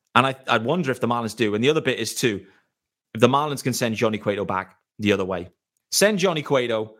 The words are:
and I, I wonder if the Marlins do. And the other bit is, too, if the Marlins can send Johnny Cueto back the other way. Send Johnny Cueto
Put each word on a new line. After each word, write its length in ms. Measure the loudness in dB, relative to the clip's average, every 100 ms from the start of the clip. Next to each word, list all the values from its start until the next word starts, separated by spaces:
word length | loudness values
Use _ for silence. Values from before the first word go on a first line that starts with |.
| _
and 120 | 2 2
I, 100 | -2 0
I 120 | 0
wonder 320 | 0 -2 -2
if 100 | -2
the 80 | 0
Marlins 260 | 0 -2
do. 200 | 0 0
And 100 | 2
the 60 | 2
other 100 | 2
bit 180 | 0 -2
is, 160 | -4
too, 320 | -2 -2 -2 -8 _ _ _ _ _ _
if 60 | 2
the 60 | 4
Marlins 360 | 4 -2 -4
can 80 | -4
send 240 | -2 -2 0
Johnny 220 | -2 -2
Cueto 260 | -4 -4
back 320 | -4 -4 -6 _ _ -2
the 140 | 2
other 120 | 2
way. 240 | 0 -6 -8 _ _ _ -6
Send 280 | 2 2 2
Johnny 240 | 0 -2
Cueto 520 | 0 0 0 -2 -4